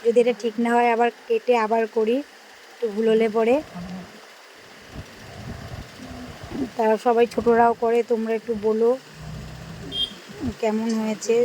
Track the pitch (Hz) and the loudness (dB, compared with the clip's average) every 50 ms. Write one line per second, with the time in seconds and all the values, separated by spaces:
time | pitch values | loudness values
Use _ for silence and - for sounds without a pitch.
0 | - 233 226 240 233 240 240 233 - 240 220 226 233 233 233 240 240 240 233 220 | 2 4 4 4 4 4 2 0 -4 -6 -2 0 0 2 2 4 4 4 4 4
1 | 240 240 233 - - - 233 220 - - 247 233 220 208 220 226 226 220 - 233 | 2 0 0 -4 -4 -2 -2 -2 2 2 2 2 4 2 2 0 0 0 0 0
2 | 220 214 233 269 285 - - - - - - - - - - - - 226 202 208 | 0 2 0 0 -2 -6 -16 -20 -20 -20 -20 -20 -20 -20 -12 -6 -6 -4 -2 0
3 | 226 220 220 226 220 226 208 226 226 226 247 294 311 - - 185 175 180 180 185 | 2 4 4 4 2 2 2 2 2 4 2 2 0 -4 -12 -14 -12 -10 -12 -12
4 | 180 - - - - - - - - - - - - - - - - - - - | -14 -16 -18 -20 -20 -20 -20 -20 -20 -20 -20 -20 -20 -20 -20 -20 -20 -18 -16 -16
5 | - - - - - - - - - - - - - - - - - - - - | -16 -16 -18 -20 -18 -18 -16 -14 -12 -12 -12 -12 -12 -12 -12 -14 -14 -16 -16 -16
6 | 254 254 254 254 247 247 - - - - - 240 277 240 - - 226 220 220 208 | -16 -16 -14 -14 -14 -14 -16 -16 -14 -12 -6 -6 -6 -6 -2 0 2 4 4 4
7 | - 247 233 226 240 233 - - 220 233 233 226 233 233 233 - - 226 233 240 | 4 2 4 4 4 2 2 0 2 4 6 6 6 4 4 2 0 2 2 2
8 | 226 - 247 220 220 220 226 220 214 - 233 214 202 220 214 220 226 233 247 262 | 2 2 0 -2 0 -2 -2 -4 -2 -4 -6 -2 0 0 2 2 2 2 2 0
9 | - - - - - - - - - - - - - - - - - - - - | -4 -16 -20 -18 -14 -14 -12 -12 -12 -14 -14 -16 -16 -16 -14 -14 -12 -10 -6 -6
10 | 807 - - - - - - - - 254 214 - - 220 214 220 220 226 226 220 | -6 -6 -8 -16 -18 -18 -12 -8 -6 -6 -6 -2 -2 -2 0 0 -2 -2 -2 -2
11 | 220 220 214 202 - - 226 233 240 | -2 -2 -4 -6 -2 0 2 2 2